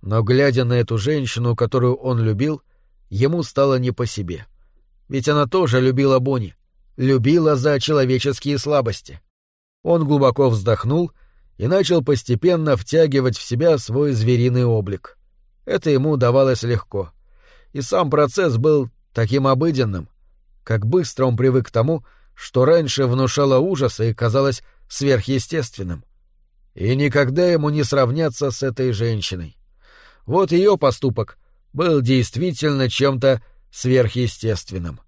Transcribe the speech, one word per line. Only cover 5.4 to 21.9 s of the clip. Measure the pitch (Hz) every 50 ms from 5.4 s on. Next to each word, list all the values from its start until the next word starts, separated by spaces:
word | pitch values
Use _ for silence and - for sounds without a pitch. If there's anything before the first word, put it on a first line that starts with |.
| 147 123
тоже | - 185 185 135 113 127
любила | 127 135 127 127 139 135 131 131
Бонни, | 123 135 139 127 107 90 - _ _ _ _ _ _ _ _ -
любила | 127 131 135 131 110 127 156 175 160 156 151
за | 131 123 156 147 139
человеческие | - - 156 147 135 127 131 127 - 139 131 - - 139 143 135
слабости. | - 143 147 143 127 113 104 - - - - - _ _ _ _ _ _ _ _ _ _ _ _
Он | _ 156 170 170 160
глубоко | 139 147 143 139 131 117 135 139 131
вздохнул | 113 107 92 113 113 - - 113 143 165 175 165 _ _ _ _ _ _ _ _ _ _
и | - 120
начал | 180 196 196 - 175 170 135
постепенно | 151 147 123 - - 123 110 - 175 180 165 156 156 139
втягивать | 117 - - - 160 165 156 135 139 131 127 113 -
в | -
себя | - 120 117 156 170 160 139
свой | - - 110 131 147 147
звериный | 135 113 110 117 123 120 120 127 123 127 123
облик. | 120 113 110 101 95 101 95 _ - - _ _ _ _ _ _ _ _ _ _
Это | - 185 190 - 160
ему | 147 131 131 156 156 135
давалось | 127 120 120 135 135 135 127 117 -
легко. | 117 120 107 - _ - 101 95 82 _ _ _ _ _ _ _ _ _ _ _ _
И | _ 139
сам | 139 - - 185 175 143
процесс | 127 147 147 135 - - 190 165 123 113
был | 123 156 156 147 131 120 _ _ _ _ _
таким | - 117 104 110 139 135 135
обыденным, | 135 127 151 170 156 131 127 110 98 90 76 - _ _ _ _ _ _ _ _ _ _ _
как | - 113 110 101
быстро | 110 147 185 175 123 - - 135 131
он | 120 110
привык | 123 131 127 131 120 -
к |
тому, | - 117 113 139